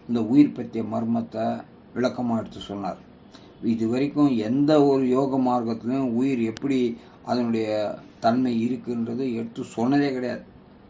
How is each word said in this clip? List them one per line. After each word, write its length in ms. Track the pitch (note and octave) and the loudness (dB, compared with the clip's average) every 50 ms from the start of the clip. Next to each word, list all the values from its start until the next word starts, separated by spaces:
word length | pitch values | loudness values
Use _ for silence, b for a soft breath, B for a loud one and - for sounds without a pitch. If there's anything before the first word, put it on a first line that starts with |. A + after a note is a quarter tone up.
| B | B
இந்த 160 | - A#2 A#2 G#2+ | -4 -2 -2 0
உயிர் 320 | G#2+ C3 D3 D3 A#2 - | 4 6 6 6 6 4
பற்றிய 260 | B2+ A#2 - - A2+ G#2+ | -4 -8 -6 -6 -6 -4
மர்மத்தை 640 | G#2 A2+ A#2 A2+ A2+ A#2 A#2 A2+ - - A2 A2+ A#2 A#2 A2+ - - - - - - - | -4 -4 -4 -2 0 0 -2 -2 -4 -4 -4 -2 -2 -4 -6 -8 -14 -20 -20 -18 -10 -4
விளக்கமா 440 | A2+ B2 A#2+ A#2 B2+ B2 A#2 A#2 | -2 -2 0 0 -2 -2 -2 -2
எடுத்து 240 | A2+ G2 F#2 - G2+ | -2 -4 -6 -12 -14
சொன்னார். 400 | - - G2+ G2+ G2 - - - - - - - - - B B B B B B A2+ | -12 -10 -8 -8 -6 -8 -8 -10 -14 -20 -20 -20 -20 -20 B B B B B B -2
இது 220 | A#2 A2+ A2 A2+ | -2 0 0 0
வரைக்கும் 440 | A2+ B2 C3 C#3+ C#3+ C#3+ D3 D3 C#3 B2 A2 | 0 0 0 0 0 2 2 2 4 2 2
எந்த 300 | G#2 A2 B2+ C#3+ C#3+ D3 D#3 D3 C#3+ | 0 0 2 2 4 6 6 6 6
ஒரு 180 | C#3+ C#3 C3+ C3 B2 | 6 4 4 2 2
யோக 300 | B2+ C3+ C#3 B2+ C3+ C3+ | 2 2 2 2 0 0
மார்க்கத்திலும் 680 | B2+ B2 B2 B2 A2+ A#2 A2+ - - A#2 C3 C#3 C3+ B2 A2+ | 2 2 2 0 0 -2 -4 -4 -4 -4 -2 -2 -2 0 0
உயிர் 300 | A#2+ C3+ C#3 C3 A#2 A2+ | 0 0 0 0 0 -2
எப்படி 360 | A2 A2 - - C#3+ C3+ B2+ B2 A#2 A#2 B B B B B B | -2 -4 -4 -2 -2 0 0 0 0 -2 B B B B B B
அதனுடைய 420 | A#2+ A#2 B2 A#2+ A#2 A2+ A2+ A2 G#2+ G#2+ G#2+ G#2 - - - - - - - | -2 0 0 0 0 0 0 0 0 0 -2 -2 -4 -6 -8 -14 -20 -8 -2
தன்மை 340 | - A#2 A#2+ B2+ B2+ B2 A#2 A2+ | 0 2 2 2 2 2 0 0
இருக்குன்றதை 680 | A2+ B2 B2+ A#2 - A#2+ A#2+ A#2 A2+ A#2 A#2+ B2+ C3+ B2+ A2+ | 0 0 -2 -4 -6 -6 -4 -4 -4 -4 -4 -4 -4 -2 -4
எடுத்து 280 | A2+ A#2 A#2 - C#3 A#2+ - - | -4 -6 -8 -8 -10 -10 -8 -4
சொன்னதே 360 | - A#2 B2+ C#3+ C#3+ C#3+ C#3 | -2 0 2 2 2 2 0
கிடையாது. 320 | B2+ B2+ B2 A#2+ G#2 F#2 - - - - - - - - - | -2 -2 -4 -6 -6 -8 -12 -16 -20 -20 -20 -20 -20 -20 -20